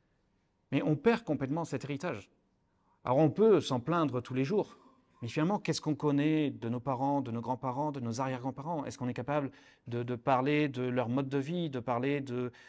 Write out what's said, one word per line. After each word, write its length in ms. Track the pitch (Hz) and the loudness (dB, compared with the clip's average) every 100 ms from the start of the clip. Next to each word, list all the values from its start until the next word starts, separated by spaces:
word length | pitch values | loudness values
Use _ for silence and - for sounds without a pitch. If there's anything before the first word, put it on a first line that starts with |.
| _ _ _ _ _ _ - | _ _ _ _ _ _ -4
Mais 100 | 139 | -2
on 120 | 285 151 | 2 2
perd 280 | 233 226 | 2 2
complètement 420 | - 135 131 160 160 | 0 -2 -2 -4 -4
cet 180 | 139 | -6
héritage. 480 | 139 139 180 110 - _ _ _ _ _ _ _ | -6 -6 -6 -8 -10 _ _ _ _ _ _ _
Alors, 140 | - 131 | 0 4
on 120 | 156 | 4
peut 300 | - 220 175 | 6 6 6
s'en 220 | - 127 | 4 -2
plaindre 400 | 117 170 151 123 | 0 0 2 -2
tous 120 | - | -2
les 120 | 127 135 | -2 2
jours. 320 | 202 - - - _ _ - | 0 -2 -8 -20 _ _ -12
Mais 60 | 117 | -6
finalement, 300 | 156 160 208 | 0 2 0
qu'est-ce 240 | - 156 | 0 -2
qu'on 140 | 156 143 | -2 0
connaît 560 | 151 143 147 156 143 | 2 4 4 4 2
de 180 | 113 117 | -2 -4
nos 100 | 123 | -4
parents, 420 | 131 123 139 143 | -2 -2 0 0
de 100 | 131 | -2
nos 100 | 117 | -4
grands-parents, 500 | 120 127 131 123 151 | -4 -4 -4 -2 -4
de 80 | 139 | -2
nos 220 | 117 113 | -4 -2
arrière-grands-parents ? 640 | 131 127 131 127 143 175 - | -2 -2 -6 -6 -6 -4 -6
Est-ce 140 | - | -6
qu'on 80 | 127 | -6
est 80 | 120 | -4
capable 340 | 123 147 139 - - _ - | -2 -2 -2 -8 -20 _ -8
de, 160 | 120 | -6
de 120 | 120 123 | -4 -2
parler 540 | - 127 135 151 151 | 2 2 4 2 2
de 140 | 123 | 0
leur 260 | 127 123 117 | -2 0 0
mode 180 | 127 135 | 0 0
de 120 | 139 | -2
vie, 320 | 135 175 165 | -2 -2 -2
de 80 | 127 | -4
parler 420 | 117 120 139 143 | -2 0 0 -2
de, 300 | 127 123 123 - | -2 -4 -4 -8